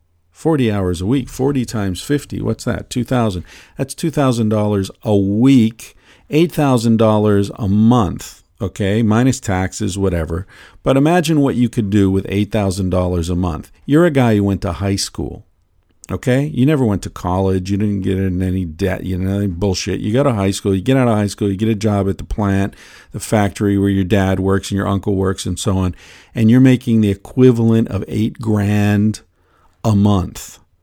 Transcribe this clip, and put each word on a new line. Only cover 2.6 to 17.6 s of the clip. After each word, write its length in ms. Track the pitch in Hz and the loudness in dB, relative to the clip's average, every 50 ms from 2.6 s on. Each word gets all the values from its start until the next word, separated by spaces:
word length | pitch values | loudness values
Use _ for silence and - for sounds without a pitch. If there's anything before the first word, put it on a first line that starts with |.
| - | -4
that? 240 | 127 117 85 - - | -6 -6 -6 -8 -8
Two 160 | - 123 120 | -6 -6 -4
thousand. 400 | - 135 123 117 110 95 90 80 - - - - - _ | -2 -2 0 0 0 -2 -4 -8 -12 -16 -20 -20 -16 _
That's 180 | - 135 135 - | -8 -8 -8 -6
two 160 | - - 165 | -6 -6 -4
thousand 380 | 135 151 143 131 123 113 113 107 | -2 0 0 0 0 0 0 0
dollars 420 | 107 107 104 104 104 101 95 92 - _ - | 0 0 0 0 0 -2 -2 -4 -8 _ -4
a 120 | - 107 | 0 2
week, 800 | 101 98 98 101 107 120 135 139 131 110 113 113 - - - - _ _ _ - _ _ - | 2 2 2 2 2 4 6 6 6 4 4 0 -4 -14 -20 -20 _ _ _ -20 _ _ -2
eight 220 | - 151 170 175 - | 0 2 2 2 0
thousand 440 | - 151 139 131 123 110 120 113 | 0 0 2 2 2 2 2 2
dollars 540 | 110 113 107 107 107 104 107 104 101 101 101 - | 4 4 4 2 2 2 2 2 2 0 -2 -4
a 120 | - 113 98 | -6 -4 0
month, 760 | 95 104 110 113 123 123 110 85 80 85 - - - - _ _ _ - | 2 4 4 4 4 4 2 0 -2 -6 -12 -16 -18 -20 _ _ _ -8
okay? 440 | - 92 - - 107 95 101 110 120 | -8 -8 -6 -4 -2 -2 0 0 0
Minus 360 | 107 107 113 123 135 123 - | 2 2 2 2 2 0 -2
taxes, 600 | - - 98 92 92 92 - - 110 101 87 101 | -4 -4 -2 -2 -2 -4 -6 -6 -6 -6 -4 -2
whatever. 480 | 95 95 87 85 80 82 82 82 95 - - - - - - - - | -2 -2 0 -2 -2 -4 -6 -6 -8 -10 -16 -20 -20 -20 -20 -6 -2
But 140 | 135 131 | 0 2
imagine 460 | 135 139 156 170 180 165 143 165 151 143 | 2 4 4 2 2 2 2 2 2 2
what 140 | 135 104 | 2 2
you 120 | 113 123 113 | 0 0 0
could 220 | - - 110 98 | 0 -2 -2 0
do 200 | 98 107 98 95 | 2 2 4 4
with 140 | 95 95 92 | 2 0 -2
eight 260 | - - 101 104 101 - | -2 -2 -2 -2 -2 -2
thousand 360 | 113 101 98 92 98 95 92 | -2 -2 -2 -2 -2 -2 -2
dollars 400 | 90 92 90 90 90 87 82 82 | 0 0 0 0 0 -2 -2 -2
a 80 | 90 | -2
month. 340 | 87 92 90 78 73 - - - _ _ | -2 -2 -2 -4 -6 -10 -14 -20 _ _
You're 220 | - 139 156 175 | 0 2 4 4
a 40 | 175 | 4
guy 260 | 151 135 127 117 113 | 2 2 2 2 2
who 80 | 104 101 | 2 2
went 180 | 101 98 92 - | 0 0 -2 -4
to 100 | 98 85 | -6 -6
high 240 | 78 98 98 98 | -4 -4 -2 -2
school. 460 | 101 - - - - - - - - - _ _ _ _ _ _ _ _ _ _ _ - - | -2 -4 -6 -8 -8 -8 -8 -10 -12 -16 _ _ _ _ _ _ _ _ _ _ _ -12 -10
Okay? 360 | - 92 - - 123 131 143 | -10 -6 -2 -2 0 0 0
You 220 | 156 151 135 123 | -2 -2 0 2
never 180 | 139 160 143 131 | 2 2 2 2
went 180 | 113 101 90 - | 0 0 -2 -4
to 80 | - | -8
college. 580 | - - - 92 90 92 98 95 95 95 | -10 -8 -6 -2 -2 0 0 0 0 -2